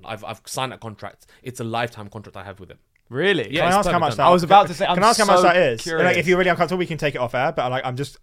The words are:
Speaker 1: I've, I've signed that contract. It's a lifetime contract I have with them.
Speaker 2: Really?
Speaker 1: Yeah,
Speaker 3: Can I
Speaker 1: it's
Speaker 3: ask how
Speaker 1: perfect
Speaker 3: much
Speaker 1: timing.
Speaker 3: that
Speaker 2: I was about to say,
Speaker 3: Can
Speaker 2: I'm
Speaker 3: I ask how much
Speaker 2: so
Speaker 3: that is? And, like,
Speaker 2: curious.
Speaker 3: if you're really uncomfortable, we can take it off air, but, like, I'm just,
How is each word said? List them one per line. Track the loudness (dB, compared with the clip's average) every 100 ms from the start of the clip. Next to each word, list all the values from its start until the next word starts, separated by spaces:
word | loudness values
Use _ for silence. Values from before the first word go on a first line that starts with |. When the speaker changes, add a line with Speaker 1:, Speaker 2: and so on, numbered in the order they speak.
| -16
Speaker 1:
I've, | -14
I've | -14 -16 -12
signed | -8 -8
that | -10
contract. | -16 -16 -18 -18 _ _
It's | -16 -12
a | -8
lifetime | -6 -6 -10 -18
contract | -18 -18 -18
I | -18
have | -18
with | -20
them. | -20 _ _ -12
Speaker 2:
Really? | -4 -2 0 -2
Speaker 1:
Yeah, | -2
Speaker 3:
Can |
I | 0
Speaker 1:
it's | 2
Speaker 3:
ask |
how | 2
Speaker 1:
perfect | 0
Speaker 3:
much | 0
Speaker 1:
timing. | 2
Speaker 3:
that | 4
Speaker 2:
I |
was | 4
about | 6 4 4
to |
say, | 0 -2
Speaker 3:
Can | 2
Speaker 2:
I'm |
Speaker 3:
I | 4
ask | 4
how | 4
much | 4
Speaker 2:
so |
Speaker 3:
that | 6 4
is? |
And, | 2 0
like, | -4 -2
Speaker 2:
curious. | 0 0
Speaker 3:
if | 2
you're | 2
really | 2
uncomfortable, | 0 0 -2
we | -4
can | -4
take | -4
it | -2
off | -4 -2
air, | -2
but, | -2 -4
like, | -4 -6
I'm | -6
just, | -10 -12